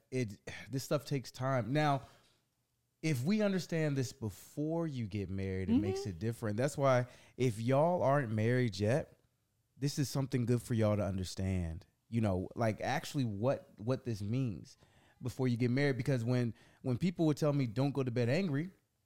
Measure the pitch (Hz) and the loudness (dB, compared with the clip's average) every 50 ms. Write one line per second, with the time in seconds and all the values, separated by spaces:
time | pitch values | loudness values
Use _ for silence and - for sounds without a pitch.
0 | _ - 131 127 123 98 101 - - - - - - - 127 135 - - 160 143 | _ -6 -2 -2 -2 -2 -6 -12 -14 -14 -14 -12 -10 -6 -6 -6 -2 -2 -2 -2
1 | - - 147 135 120 - - - 127 135 135 123 107 113 139 151 151 147 139 135 | -2 -2 -4 -4 -4 -6 -8 -4 -2 0 0 0 0 2 0 2 4 4 2 0
2 | - - - - _ _ _ _ _ _ _ _ _ _ _ _ _ _ _ - | -2 -10 -20 -20 _ _ _ _ _ _ _ _ _ _ _ _ _ _ _ -4
3 | - 160 151 120 127 175 214 214 208 202 190 180 - - 170 160 156 151 139 135 | 0 0 0 2 2 2 2 4 4 2 2 0 -2 -2 0 0 2 2 2 0
4 | 123 - - - 113 104 - - - - - 147 151 156 160 170 170 160 135 123 | 0 -2 -4 -6 -6 -8 -8 -8 -18 -12 -6 -4 -2 -2 0 -2 -2 -2 -2 -4
5 | 113 95 104 104 95 85 98 95 95 95 95 95 95 - 233 285 320 370 381 392 | -4 -2 -2 -4 -2 -2 -2 -4 -2 -2 -2 -2 0 2 2 2 2 0 -2 -4
6 | 403 104 87 80 110 117 117 - 120 104 104 117 135 147 - 147 135 135 127 123 | -4 -6 -6 -4 -4 -4 -4 -4 -4 -4 0 0 0 -2 0 2 4 4 4 4
7 | 123 - - - - - - - 127 127 98 113 113 123 131 139 156 175 180 156 | 2 -2 -8 -20 -20 -16 -4 0 0 0 0 0 0 2 4 4 4 2 2 2
8 | 107 135 139 147 135 107 110 107 110 117 123 127 127 113 92 95 104 107 131 160 | 2 2 2 2 0 0 0 2 2 2 4 2 2 0 0 0 2 2 2 2
9 | - - - _ _ _ _ _ _ _ _ _ _ _ _ - 131 147 - 160 | -2 -6 -14 _ _ _ _ _ _ _ _ _ _ _ _ -4 -4 -4 0 -2
10 | 135 - - 139 135 139 - 123 117 113 123 117 - - 123 110 107 104 104 104 | -2 -2 0 -2 -2 0 0 0 2 2 2 0 0 0 0 2 4 4 4 2
11 | 95 98 95 95 92 - - - 95 95 92 90 85 82 80 87 - _ _ _ | 0 -2 -2 -4 -4 -6 -4 -4 -2 0 0 0 -2 -4 -6 -8 -12 _ _ _
12 | _ - 110 117 110 101 92 92 92 - - - 117 110 101 - - 107 135 165 | _ -4 -2 0 2 2 0 0 -2 -4 -2 0 0 0 0 -2 -2 -2 -2 -2
13 | - - - 143 127 113 101 98 113 131 - - - - - - 104 120 131 - | -4 -4 -2 -2 -2 -2 -2 -2 0 0 0 -2 -6 -14 -16 -8 -2 -2 -2 -2
14 | - 120 113 95 104 101 117 135 135 117 87 62 57 - - _ - _ _ - | -2 -6 -6 -4 -4 -2 0 0 0 -2 -4 -6 -12 -16 -20 _ -20 _ _ -20
15 | _ _ _ - - 120 - - 127 127 120 113 123 120 123 139 143 143 131 113 | _ _ _ -8 -8 -8 -2 0 0 0 2 2 2 2 4 4 2 2 2 0
16 | 127 143 135 120 113 120 127 123 123 113 - - - - _ _ - 131 123 - | 0 0 0 0 2 2 2 2 0 0 -4 -8 -18 -20 _ _ -4 -2 -2 0
17 | 165 190 175 - 165 156 139 - 160 147 143 143 131 113 95 131 139 143 127 139 | 0 -2 2 2 2 2 2 2 2 2 2 2 0 0 0 0 0 0 0 0
18 | 131 127 113 123 120 117 135 185 202 170 135 143 175 190 - _ _ _ _ _ | -2 0 0 0 2 2 2 2 0 0 -2 -2 -4 -4 -10 _ _ _ _ _
19 | _ | _